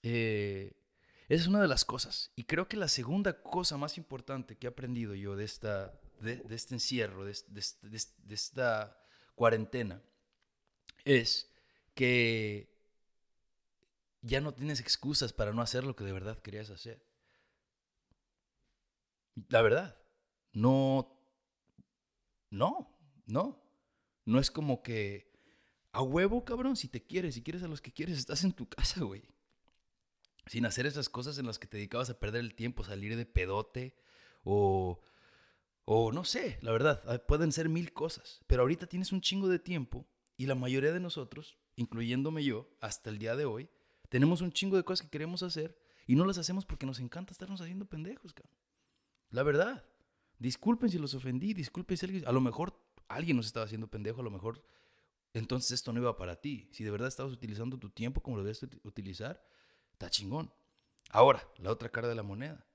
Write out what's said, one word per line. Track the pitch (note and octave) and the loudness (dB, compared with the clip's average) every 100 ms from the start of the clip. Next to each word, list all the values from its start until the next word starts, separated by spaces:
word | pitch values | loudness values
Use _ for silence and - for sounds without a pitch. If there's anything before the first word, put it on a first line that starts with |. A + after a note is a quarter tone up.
eh, | A#2 A#2 A2+ G#2+ G2+ G2 G2 _ _ _ _ _ - | -2 0 2 0 -2 -4 -10 _ _ _ _ _ 2
esa | D#3+ | 4
es | E3+ | 6
una | G3+ | 6
de | F#3+ | 6
las | C3 - | 6 2
cosas. | - - - - - | 0 -4 -6 -8 -10
Y | |
creo | - D#3+ F#3 | -2 -2 -2
que | G#3+ | -2
la | E3 | 0
segunda | - A#2+ F#3 G3 - | 0 0 0 0 -2
cosa | - F3 E3+ C#3+ | -4 0 0 -2
más | D3 F3 | -6 -6
importante | D#3 C3+ - C3+ B2+ G#2+ | -12 -12 -8 -8 -8 -10
que | B2 | -10
he | |
aprendido | A#2 B2+ A#2+ A2 G2 | -8 -6 -4 -4 -4
yo | G2+ G2 | -6 -6
de | G#2 | -6
esta, | - A2 G2+ F#2+ - - - | -6 -4 -4 -4 -12 -20 -10
de, | G#2+ B2 | -8 -6
de | G#2+ A2+ | -8 -10
este | - B2 | -6 -4
encierro, | - B2+ G#2 F#2+ | -2 0 -2 -4
de, | G2 G2+ - | -8 -10 -12
de, | G2+ - - | -8 -8 -8
de, | G#2 A2 - _ | -14 -8 -8 _
de | G2+ A2 | -10 -6
esta | - - B2 A2 G#2 _ _ _ _ - | -6 0 0 0 -4 _ _ _ _ 4
cuarentena, | A#2 A2+ A2 B2+ G#2+ F#2 _ _ _ _ _ _ _ _ - _ - | 6 6 0 -4 -4 -6 _ _ _ _ _ _ _ _ -20 _ 4
es | C3+ A#2 - - _ _ _ _ - | 6 6 -2 -4 _ _ _ _ 0
que | B2+ B2 A#2 A2+ G#2+ G#2 - _ _ _ _ _ _ _ _ _ _ _ _ _ _ _ | 4 6 6 2 0 -4 -10 _ _ _ _ _ _ _ _ _ _ _ _ _ _ _
ya | A#2 C3+ | -2 0
no | D3 | 0
tienes | B2 D3 C#3 | -4 -4 -4
excusas | A2+ - C3 D3 A#2+ | 0 0 0 0 -2
para | - G#2 | 0 0
no | A2+ | 0
hacer | A#2 B2+ | 0 -2
lo | C3+ B2 | -4 -6
que | |
de | G2+ | -6
verdad | F#2+ G2 A2 | -6 -6 -10
querías | - G#2 G#2 | -12 -12 -12
hacer. | F#2+ A#2 A2+ _ _ _ _ _ _ _ _ _ _ _ _ _ _ _ _ _ _ _ _ _ _ _ - G2 | -14 -16 -16 _ _ _ _ _ _ _ _ _ _ _ _ _ _ _ _ _ _ _ _ _ _ _ -16 4
La | A#2 | 6
verdad, | A2+ C3 F#3 - _ _ _ _ _ | 8 6 2 -14 _ _ _ _ _
no, | G#2+ A#2+ C3+ C4+ C3+ - _ _ _ _ _ _ _ _ _ _ _ _ _ _ | 4 6 8 6 4 0 _ _ _ _ _ _ _ _ _ _ _ _ _ _
no, | G2+ E3+ F4 - _ _ _ - | 2 2 2 -8 _ _ _ -4
no. | A#2+ A3+ - _ _ _ _ _ _ - | -2 -2 -6 _ _ _ _ _ _ 4
No | B2 | 4
es | C3+ | 4
como | - D3+ B2 | 0 -2 -2
que, | - A2+ G2+ G2+ _ _ _ _ _ _ _ | -2 -2 -2 -6 _ _ _ _ _ _ _
"A | - | -2
huevo, | C3 D#3 G3 A#3+ - | 2 4 4 2 -2
cabrón, | A#3+ C4 B3+ | -2 0 0
si | - | -4
te | A#2+ | -8
quieres, | _ F3+ F3+ A#2 | _ -4 -4 -6
si | |
quieres | A#2+ F3 | -8 -6
a | F3 | -6
los | D3+ | -8
que | - | -12
quieres, | - D#3+ D3+ | -8 -4 -4
estás | D3 C#3 | -2 2
en | F#3 | 2
tu | - - | 0 -8
casa, | - - - | 0 0 2
güey". | A#2 G2 - _ _ _ _ _ _ _ _ _ _ _ - | -4 -6 -16 _ _ _ _ _ _ _ _ _ _ _ -8
Sin | A#2 A#2 | -2 0
hacer | B2 C3+ | 0 -2
esas | C#3+ C3 | -2 -4
cosas | - C3 C#3 | -6 -8 -6
en | B2 | -6
las | G#2 | -8
que | - | -10
te | G#2+ | -10
dedicabas | G2+ A#2 B2 | -6 -4 -4
a | A#2 | -4
perder | G#2 A2+ | -4 -4
el | A#2 - | -6 -4
tiempo, | A#2 - | -6 -4
salir | G2+ G2 G#2 A#2 | -6 -6 -4 -4
de | A#2 | -2
pedote, | - F#2 G2 A2 B2 B2+ _ _ - - _ | 0 2 0 -2 -8 -10 _ _ -20 -20 _
o, | - G2+ G2+ F#2+ F2+ F2 - _ _ _ _ _ _ _ - | 0 4 6 4 0 -6 -14 _ _ _ _ _ _ _ 2
o | A2 A2+ | 4 4
no | C#3 | 0
sé, | F3+ B3 C4 - | -2 -2 -4 -4
la | A#2 | 0
verdad, | A2+ D3+ C#3+ - | 4 4 4 -2
ah, | B2 | -4
pueden | - D3 E3 | 2 4 4
ser | D3 D#3+ | 2 0
mil | D#3+ E3+ | 0 -2
cosas. | - D#3+ - - - - | -6 -6 -6 -14 -20 2
Pero | B2 | 6
ahorita | B2+ E3+ F3+ | 6 4 -2
tienes | F3+ F#3 | -4 -2
un | F#3+ | 0
chingo | - F#3+ F#3+ | 0 0 2
de | F3+ | 2
tiempo, | F3 F3 B2 B2 - _ - - | 0 -4 -2 -6 -10 _ -20 -6
y | C3 | -2
la | C3 | 0
mayoría | B2+ C3 C#3+ | 2 2 2
de | F3 | 0
nosotros, | F3+ C#3+ B2 C#3+ D#3 _ _ - | -4 -6 -8 -14 -18 _ _ -6
incluyéndome | A#2 A2+ A#2 B2+ C#3+ D#3+ | -4 -2 0 0 0 0
yo, | C#3+ A2 - _ | 0 0 -6 _
hasta | A2 - A#2 | -8 -8 -8
el | G#2+ | -6
día | A2 B2 | -2 -2
de | C#3+ | -2
hoy, | A2 D3 _ _ _ - | -4 -10 _ _ _ -2
tenemos | B2+ D3 E3+ | 4 6 6
un | F3+ | 0
chingo | - G3 F#3+ | -2 2 2
de | |
cosas | E3+ F#3 D3+ | 2 -4 -4
que | |
queremos | D3 D#3+ F3+ | -8 -6 -6
hacer, | F#3 E3 D#3+ - _ _ - | -6 -6 -8 -10 _ _ 4
y | C3 | 6
no | F#3+ | 6
las | F3+ | 2
hacemos | D#3+ F#3 - | -2 -4 -4
porque | - C3+ | -6 -6
nos | B2 | -6
encanta | B2 E3+ F#3+ | -8 -8 -12
estarnos | F3+ F#3 F#3+ | -14 -12 -10
haciendo | E3+ F#3 G3 | -8 -8 -8
pendejos, | D#3 E3 C4+ E3 | -8 -10 -12 -18
cabrón. | - - _ _ _ _ _ _ _ _ | -20 -20 _ _ _ _ _ _ _ _
La | A2+ | 0
verdad. | C#3+ C#3+ G#3 B3+ - _ _ _ _ _ | 4 4 2 -2 -14 _ _ _ _ _
Disculpen | A#2 - G3+ A#3 A#3+ | -6 0 2 2 2
si | F3 | 0
los | C#3+ | -4
ofendí, | C3+ C3 B2+ F#3+ | -6 -4 -2 -2
disculpen | G3 B2+ - - - | -4 -6 -8 -6 -4
si | F#3 | -4
alguien, | F#3+ C#3+ | -4 2
a | |
lo | B2+ | 2
mejor | B2+ A#2 F3+ - _ - _ | 2 0 -6 -8 _ -20 _
alguien | - E3 C3 | -6 0 0
nos | G#2+ | 0
estaba | A#2 G#2+ | -4 -6
haciendo | A2 A2 | -6 -8
pendejo, | A2 G#2 A#2 | -6 -6 -6
a | |
lo | A#2+ | -8
mejor | G2 G#2 A#2 _ _ _ _ _ _ _ | -6 -8 -8 _ _ _ _ _ _ _
entonces | A2+ A2+ B2+ - | -6 -2 -2 0
esto | B2 - | -2 -2
no | A#2 | 0
iba | A#2+ - | 0 -2
para | F2+ F2 | -6 -6
ti. | C#3+ B2 - | -8 -8 -12
Si | - | -8
de | G#2+ | -6
verdad | G2+ B2+ | -2 -4
estabas | B2+ C3+ | -4 -8
utilizando | B2 A2+ G#2 A#2 C3 | -8 -8 -6 -6 -6
tu | G#2 | -10
tiempo | - A#2 C#3 | -6 -4 -4
como | - A2 | -4 -4
lo | |
debes | G2 A2 | -4 -6
uti-, | C3+ - | -12 -14
utilizar, | G#2 - G2 F2+ A#2 F3 _ _ _ _ _ | -14 -12 -10 -8 -10 -12 _ _ _ _ _
está | _ E2+ | _ -2
chingón. | - G2 C#3+ - _ _ _ _ _ - | -2 -2 -6 -8 _ _ _ _ _ 0
Ahora, | - C3 - - - | 8 10 8 0 -8
la | F#2+ | -2
otra | A2+ A#2 | -2 -4
cara | - A#2 | -4 -4
de | A#2 | -4
la | |
moneda. | G2+ G2+ C#3+ D#3 _ | -6 -8 -10 -14 _